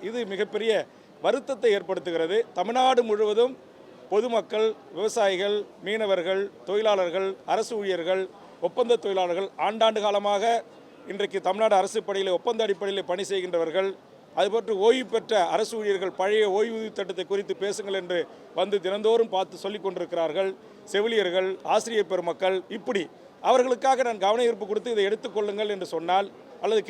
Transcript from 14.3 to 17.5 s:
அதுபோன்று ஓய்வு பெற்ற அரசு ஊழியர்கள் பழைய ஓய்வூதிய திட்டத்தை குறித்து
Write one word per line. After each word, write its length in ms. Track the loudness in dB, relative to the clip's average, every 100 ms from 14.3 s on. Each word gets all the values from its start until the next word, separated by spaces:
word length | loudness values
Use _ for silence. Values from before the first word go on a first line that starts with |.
| -2
அதுபோன்று 340 | 0 0 -2 2 4
ஓய்வு 200 | 4 2
பெற்ற 200 | -4 0 2 2
அரசு 180 | 0 -2 -2
ஊழியர்கள் 340 | 0 0 -2 -2
பழைய 240 | 0 2 2 2
ஓய்வூதிய 340 | 0 -2 -6 -6
திட்டத்தை 260 | -6 -6 -4
குறித்து 240 | -4 -4